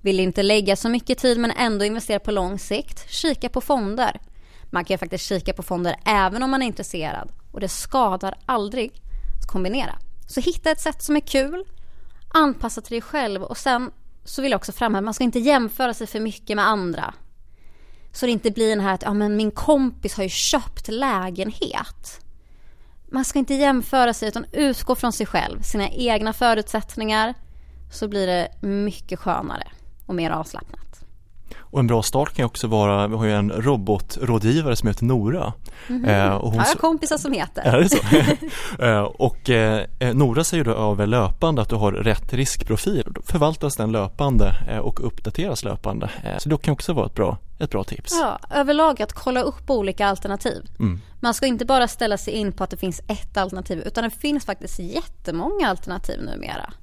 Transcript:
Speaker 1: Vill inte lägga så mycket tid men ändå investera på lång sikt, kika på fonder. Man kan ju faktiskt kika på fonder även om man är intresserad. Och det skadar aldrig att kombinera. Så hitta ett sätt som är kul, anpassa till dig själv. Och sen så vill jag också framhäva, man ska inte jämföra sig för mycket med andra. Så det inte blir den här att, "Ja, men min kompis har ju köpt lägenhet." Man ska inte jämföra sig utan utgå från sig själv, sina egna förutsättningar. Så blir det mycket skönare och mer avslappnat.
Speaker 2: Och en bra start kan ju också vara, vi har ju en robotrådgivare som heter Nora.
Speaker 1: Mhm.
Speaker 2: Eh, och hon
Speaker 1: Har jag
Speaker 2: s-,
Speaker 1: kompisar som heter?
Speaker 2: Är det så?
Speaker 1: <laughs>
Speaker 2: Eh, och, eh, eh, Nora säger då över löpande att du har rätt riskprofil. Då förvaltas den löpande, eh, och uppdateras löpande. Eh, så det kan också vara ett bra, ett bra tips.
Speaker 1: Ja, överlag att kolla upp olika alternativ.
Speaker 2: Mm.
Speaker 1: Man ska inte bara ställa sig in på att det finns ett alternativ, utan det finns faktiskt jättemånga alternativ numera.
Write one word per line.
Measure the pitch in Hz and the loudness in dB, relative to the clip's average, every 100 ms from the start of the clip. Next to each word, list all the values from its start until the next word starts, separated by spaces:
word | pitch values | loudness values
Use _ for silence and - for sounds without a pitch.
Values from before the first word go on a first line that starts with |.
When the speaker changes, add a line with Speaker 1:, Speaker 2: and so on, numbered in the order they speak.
Speaker 1:
Vill | 196 190 | 2 2
inte | 185 180 | 2 2
lägga | 202 214 202 196 | 4 4 4 0
så | 233 | 2
mycket | 233 - 247 | -2 0 0
tid | 254 233 | 2 2
men | 233 | 0
ändå | - 240 208 208 | 0 0 0 0
investera | 220 - 202 | -2 -2 -2
på | - | 0
lång | 208 185 196 | -2 -2 -4
sikt, | - 208 - - - | -4 -6 -4 -10 -8
kika | - 330 269 247 | -2 -2 -2 -2
på | 254 | -4
fonder. | - 277 202 226 226 - - - - - - | 0 0 0 0 -2 -2 -16 -18 -20 -18 -6
Man | 180 170 | -6 -2
kan | |
ju | 185 | -4
faktiskt | - 185 - | -4 -8 -4
kika | 190 180 | -2 -2
på | 185 | -6
fonder | 180 175 175 - - | -4 -2 -2 -2 0
även | 208 190 214 | 2 2 0
om | 262 | 0
man | 269 | 0
är | 247 | -2
intresserad. | - - 175 156 - - - - | -4 -8 -6 -6 -6 -8 -12 -12
Och | - | -8
det | 185 | -6
skadar | - - 269 226 185 196 - - | -6 -2 2 2 0 -4 -6 -2
aldrig | 247 202 262 233 - - - - - | -2 -2 -4 -6 -8 -8 -4 0 0
att | - | 2
kombinera. | 190 185 254 220 - - - - | 0 0 0 -2 -4 -6 -8 -6
Så | - | -2
hitta | 294 339 320 | 0 0 0
ett | 311 | 0
sätt | 320 - | -2 -4
som | - 294 | 0 0
är | |
kul, | 294 269 233 359 381 - - - - - - | 2 0 0 -4 -8 -12 -12 -12 -12 -12 2
anpassa | 320 294 240 226 226 | 4 4 2 -4 -6
till | - | -6
dig | 233 | -8
själv. | - 302 233 196 | -2 -2 -2 -4
Och | 190 226 | -6 -2
sen | 269 247 254 - - - - | 0 2 0 -10 -18 -16 -10
så | - | -4
vill | 269 | 0
jag | 202 | 0
också | - | -2
framhäva, | - 233 196 214 | -2 0 0 -2
man | |
ska | 214 | 0
inte | 247 240 | 0 2
jämföra | 240 285 220 - 254 | 6 4 4 -2 -2
sig | 226 220 | -2 -6
för | 214 | -4
mycket | 220 202 - 208 | -6 -6 -4 2
med | 202 | 2
andra. | 214 180 165 - - - - - - - - - - - | 2 -2 -4 -8 -10 -18 -18 -20 -18 -18 -18 -20 -18 -16
Så | - 247 | -2 0
det | |
inte | 226 226 | 2 0
blir | 202 220 | 2 2
den | 214 | 2
här | 196 | 0
att, | 185 | 0
"Ja, | - | 0
men | 208 208 208 | 0 2 2
min | 214 | 0
kompis | - - 294 262 - 196 - | 0 4 4 4 -2 -6 -4
har | |
ju | 190 | -4
köpt | - - 294 - - - | -2 0 0 -2 -8 -6
lägenhet." | 220 277 202 185 180 196 - - - - - - - - - - - - - - - - | -2 0 0 -2 -4 -6 -4 -4 -4 -6 -12 -16 -14 -16 -18 -20 -20 -20 -20 -20 -20 -6
Man | 262 262 | -2 0
ska | 285 | 0
inte | 262 | 0
jämföra | 269 285 254 - 262 240 | 4 4 4 2 4 4
sig | 226 220 | 2 -4
utan | 233 - | -6 -6
utgå | - 285 240 - 247 | 2 2 2 0 0
från | 240 | 0
sig | 214 208 | -2 0
själv, | 175 - - | 0 -2 -2
sina | - 214 196 | 0 0 0
egna | - 240 214 214 | 0 0 2 0
förutsättningar. | 214 240 220 220 220 - - 220 214 220 247 - - - - - | 2 2 2 0 -4 -4 -6 0 0 0 -4 -14 -18 -18 -18 -16
Så | - 214 | -8 -4
blir | 202 185 | 0 2
det | 180 - - | 0 0 -4
mycket | 202 202 202 - - 180 | -2 0 -2 -4 -10 -6
skönare | - - 147 - - - - - - | -2 -2 -4 -8 -10 -14 -18 -16 -6
och | 180 | -4
mer | 165 | -2
avslappnat. | 160 160 - - - - - - - - - - - | -2 -6 -10 -12 -12 -12 -14 -18 -18 -20 -16 -14 -14
Speaker 2:
Och | - 139 | -4 0
en | 117 | 4
bra | 117 | 4
start | - 131 147 | 2 0 0
kan | - | 0
ju | 120 | -2
också | - 113 | -2 0
vara, | 110 101 101 104 | 4 4 4 2
vi | 110 | 2
har | 110 | 2
ju | |
en | 104 104 | 2 2
robotrådgivare | 107 113 123 101 101 - - 123 113 107 151 151 113 | 2 2 2 2 0 0 -4 2 2 4 4 2 2
som | 110 | 0
heter | 98 117 | 2 2
Nora. | 131 110 185 107 107 - - - | 4 2 0 -2 -6 -12 -14 -6
Speaker 1:
Mhm. | 247 240 | -2 4
Speaker 2:
Eh, | 101 98 | 4 4
och | 98 113 | 2 2
hon | 113 | 4
Speaker 1:
Har | 220 | 4
jag | - | 4
Speaker 2:
s-, | |
Speaker 1:
kompisar | 320 320 311 302 | 2 2 0 -2
som | 208 | 0
heter? | 233 - - | -2 -2 0
Speaker 2:
Är | - 127 | 4 6
det | 180 | 6
så? | - 104 311 - - 320 - - - | 4 6 6 6 2 -2 -6 -8 0
Speaker 1:
<laughs> | 123 | 2
Speaker 2:
Eh, | 104 | 4
och, | 101 - 131 - - | 2 2 0 0 2
eh, | 117 110 107 - - | 4 6 2 -2 -2
eh, | 127 | 2
Nora | 135 139 117 | 4 4 4
säger | 165 170 | 2 2
då | 113 | 2
över | 110 107 101 104 | 2 2 2 4
löpande | 120 117 - 165 143 | 4 2 2 2 2
att | 107 | 2
du | 113 | 2
har | 104 | 2
rätt | 95 107 104 - | 2 2 2 0
riskprofil. | 123 135 - - 113 - 165 - | 0 0 0 0 0 2 0 -2
Då | - | -6
förvaltas | - 175 147 151 147 - | -2 2 4 2 -2 0
den | 110 | 0
löpande, | 110 98 - 143 131 104 - - | 0 -2 0 4 8 8 8 4
eh, | 113 | 0
och | - - - | 0 0 0
uppdateras | - - - 185 120 | -2 -4 -2 -2 -2
löpande. | 101 - 107 107 104 - | -4 -4 -4 -4 -4 -6
Eh, | - 95 | -6 -4
så | 147 | 0
det | 156 | 2
kan | - | 2
också | 143 - | 0 0
vara | 156 - | 0 0
ett | - | 2
bra, | 95 - - - | 0 0 -8 -6
ett | 156 | -2
bra | 101 | -2
tips. | 95 - - 339 | -4 -8 -2 0
Speaker 1:
Ja, | 262 - - | 0 -2 -2
överlag | 285 277 294 320 262 | 0 4 6 6 4
att | 208 | -4
kolla | - - 254 | -4 -2 0
upp | 247 - - | 0 -4 0
olika | 254 196 185 202 | 0 0 2 2
alternativ. | 190 202 196 247 - - - | 2 -4 -4 -4 -4 -10 -2
Speaker 2:
Mm. | 107 87 - - | 0 0 -8 -2
Speaker 1:
Man | 240 | -2
ska | 226 269 | 2 0
inte | 233 233 | 0 4
bara | 262 240 | 4 4
ställa | - 226 202 | 0 0 0
sig | - | -2
in | 220 202 | -2 -2
på | - | -2
att | 190 | -6
det | 175 | -4
finns | 190 160 - | -4 -6 -6
ett | 208 - - | -6 -4 -2
alternativ, | 190 185 170 165 - | -2 -4 -6 -6 -4
utan | 233 | -4
det | 233 | -4
finns | - 294 294 - | -2 -2 -2 -2
faktiskt | - 262 - | -6 -6 -6
jättemånga | 175 262 - - - 170 233 403 262 | -4 -6 -6 -10 -6 -4 -4 0 0
alternativ | 180 - 175 - - | 0 -4 -6 -4 -6
numera. | 110 - - - - - | -6 -8 -8 -10 -10 -14